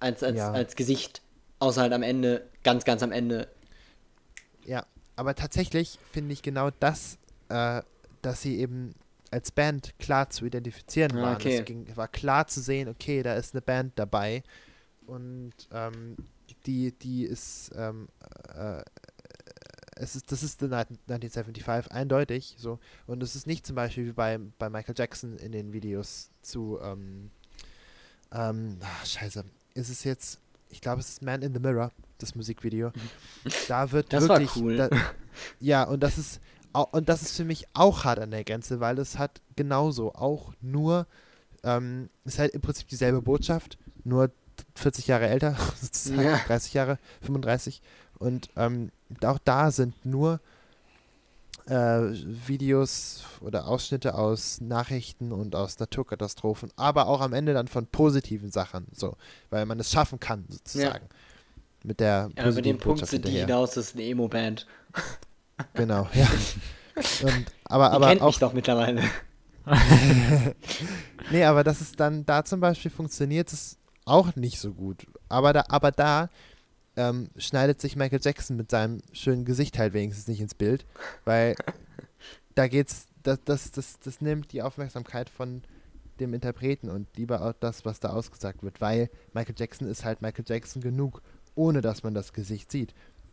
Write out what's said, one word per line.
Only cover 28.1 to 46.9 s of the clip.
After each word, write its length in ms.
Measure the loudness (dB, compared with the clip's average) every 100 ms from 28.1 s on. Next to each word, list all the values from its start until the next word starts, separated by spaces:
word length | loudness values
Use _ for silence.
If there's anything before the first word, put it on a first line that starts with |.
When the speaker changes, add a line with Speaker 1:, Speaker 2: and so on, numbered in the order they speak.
| _ _
Speaker 2:
ähm, 460 | -6 -4 -4 -8 -10
ah, 220 | -12 -12 -10
scheiße, 380 | -8 -8 -10 -14 -18 _
ist 160 | -10 -8
es 140 | -6
jetzt, 360 | -6 -6 -8 -14 _ _ _
ich 100 | -10
glaube, 200 | -6 -4
es 80 | -6
ist 120 | -10
Man 200 | -6 -4
in 100 | -4
the 60 | -2
Mirror, 320 | 0 0 -2 -6 -20 -16
das 160 | -12
Musikvideo. 580 | -10 -10 -6 -4 -4 -4
Speaker 1:
<laughs> 720 | -6 -14 -16 -20 -14 -6 -6 -2
Speaker 2:
Da 260 | -2 0
wird 160 | 0 2
Speaker 1:
Das 180 | 4 8
war 140 | 6
Speaker 2:
wirklich, 80 | 6 0
Speaker 1:
cool. 200 | 0 2
Speaker 2:
da, 140 | 2 2 0 -4 -16 -16 -18 -6
ja, 240 | 2 2
und 180 | 2 2
das 160 | 0 0
ist 220 | -6 -10 -16 -20 -6
au-, 160 | -2 0
und 160 | 0 2
das 140 | 2
ist 140 | 0 -6
für 80 |
mich 220 | -4 -6 -4
auch 300 | 6 6 6
hart 140 | 2 0
an 100 | -2
der 140 | -6
Grenze, 360 | -6 -6 -4 -2
weil 180 | 0 -2
es 200 | -4 -4
hat 220 | -6 -8 _ -4
genauso 580 | 0 2 2 0 -4
auch 380 | -2 -2 -2 -6 -12
nur, 460 | -4 0 2 2 0 -10 _ _ _ -8
ähm, 460 | -2 0 -2 -6 -10 _
ist 140 | -8 0
halt 160 | 0
im 80 | 0
Prinzip 260 | -4 -6 -8
dieselbe 340 | 0 2 2
Botschaft, 560 | 4 2 2 -2 -4 -16 -20 -12
nur 260 | 0 4 4 2 _ -20 -20
vierzig 340 | -4 -2 0 2
Jahre 200 | 4 4
älter, 280 | 4 2 0 -2
<laughs> 120 | -4
sozusagen, 420 | -6 -6 -2 2
Speaker 1:
Ja. 160 | 4 4
Speaker 2:
dreißig 300 | 2 -2 0
Jahre, 240 | 0 0